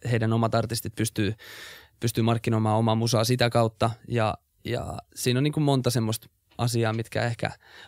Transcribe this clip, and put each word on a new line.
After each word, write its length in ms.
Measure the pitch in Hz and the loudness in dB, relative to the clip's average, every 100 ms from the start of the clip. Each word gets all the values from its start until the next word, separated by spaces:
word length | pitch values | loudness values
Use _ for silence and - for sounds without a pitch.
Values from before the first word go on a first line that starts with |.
| 120 | -2
heidän 220 | 117 110 | 0 2
omat 220 | 113 113 | 2 2
artistit 400 | 117 113 117 - | 0 0 -4 -6
pystyy, 400 | - 110 - 98 110 - - - - - _ | -4 -2 0 -2 -2 -12 -16 -18 -20 -20 _
pystyy 220 | 113 - | -2 2
markkinoimaan 540 | 113 117 - 113 107 110 | 2 2 0 0 2 2
omaa 160 | 113 | 2
musaa 300 | 113 117 113 | 2 2 2
sitä 260 | 113 123 120 | 2 2 2
kautta, 400 | 117 113 - 120 113 - | 4 2 0 -2 -2 -4
ja, 260 | 120 107 - _ _ | -2 -2 -4 _ _
ja 340 | - 123 131 120 - | -8 -6 -6 -10 -12
siinä 240 | - 127 123 | -4 0 2
on 60 | |
niinku 160 | 147 147 | 2 2
monta 300 | 143 135 123 | 2 2 2
semmoista 380 | 117 110 110 - _ _ - | 0 0 -4 -10 _ _ -4
asiaa, 340 | 117 117 113 | -2 0 0
mitkä 300 | 110 113 - | -2 -4 -2
ehkä 280 | 120 117 - - - - | -2 -2 -4 -6 -18 -20